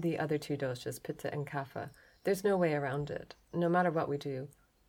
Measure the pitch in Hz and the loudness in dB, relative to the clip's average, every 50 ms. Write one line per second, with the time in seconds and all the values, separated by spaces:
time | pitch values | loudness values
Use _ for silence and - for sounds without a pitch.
0 | 165 170 160 - 151 151 156 147 - - 147 135 139 131 123 123 - 127 123 - | 0 0 0 0 0 0 0 -2 0 -2 -2 -2 0 -2 -2 -4 -6 -8 -8 -8
1 | - - 147 - - - - 147 143 - - 143 135 127 - - 104 - - - | -8 -8 -8 -6 -6 -6 -4 -4 -4 -4 -4 -6 -6 -6 -6 -8 -10 -10 -12 -18
2 | - - _ _ - - 196 185 190 202 202 185 180 165 151 147 143 135 131 143 | -20 -20 _ _ 0 0 0 2 4 2 4 4 4 4 4 2 0 0 0 -2
3 | 147 147 - - - - - _ _ _ - 170 175 170 170 180 180 180 160 165 | -2 -2 -4 -8 -8 -10 -18 _ _ _ -2 0 2 4 4 4 4 4 2 2
4 | - - 143 143 - 143 135 131 135 147 - _ _ _ _ _ _ | 0 0 -2 -4 -4 -4 -6 -6 -6 -10 -12 _ _ _ _ _ _